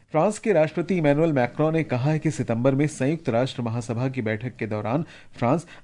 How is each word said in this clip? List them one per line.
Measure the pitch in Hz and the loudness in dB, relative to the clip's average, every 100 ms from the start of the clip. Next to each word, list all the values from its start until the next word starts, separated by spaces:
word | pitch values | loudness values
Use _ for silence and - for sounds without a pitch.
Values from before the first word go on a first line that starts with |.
| _ | _
फ्रांस | 156 196 208 | 0 2 0
के | 226 | 2
राष्ट्रपति | 170 156 - 160 180 | 2 2 0 0 2
इमैनुअल | 147 143 165 | 4 4 4
मैक्रों | 139 120 - 156 | 2 0 0 0
ने | 160 | 0
कहा | 147 123 143 | 0 0 0
है | 156 | 0
कि | 156 | -2
सितंबर | - 120 117 135 | -2 -2 0 2
में | 135 147 | 2 0
संयुक्त | - 131 160 - | 0 -2 -2 0
राष्ट्र | 113 127 - | 0 0 -4
महासभा | 117 117 113 117 131 | -4 -4 -4 -4 -4
की | 131 | -2
बैठक | 107 107 123 - | -4 -4 -6 -6
के | 104 | -6
दौरान | 107 107 143 - - - - | -4 -2 -2 -4 -12 -16 -2
फ्रांस | 120 160 - - | 0 0 -2 -8